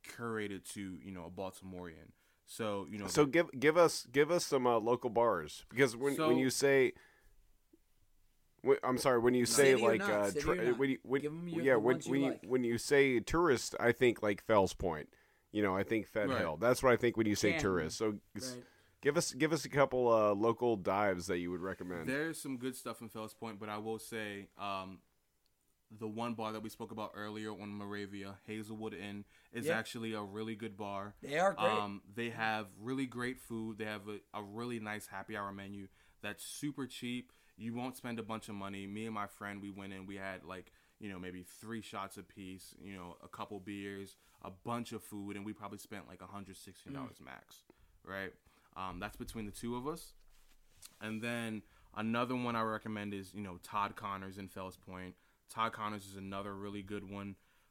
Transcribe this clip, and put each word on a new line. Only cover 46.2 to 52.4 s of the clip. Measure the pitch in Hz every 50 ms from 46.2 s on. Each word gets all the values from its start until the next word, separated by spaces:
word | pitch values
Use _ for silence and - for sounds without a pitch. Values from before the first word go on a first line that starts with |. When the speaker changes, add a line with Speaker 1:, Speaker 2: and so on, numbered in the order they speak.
Speaker 1:
a | 95
hundred | 95 104 101 95 98 92 -
sixteen | - 98 87 - - -
dollars | 139 139 - - - -
Speaker 3:
Mm. | 73
Speaker 1:
max, | 67 64 - - - - - _ - - _ - _ _ _ -
right? | 90 95 98 95 90 - _ _ _ _ _ _ _ -
Um, | 92 95 92 87 90
that's | 101 104 -
between | - 117 - - 113 104
the | 101
two | - - 120 117 120
of | 123 127 151
us. | 170 175 - - - - - - - - - - - _ _ _ _ - - - _ -
And | 104 107 110 110
then | 117 117 120 117 117 113 107 101 - _ _ _ - _ -
another | 104 110 110 117 120 123 120 127
one | 123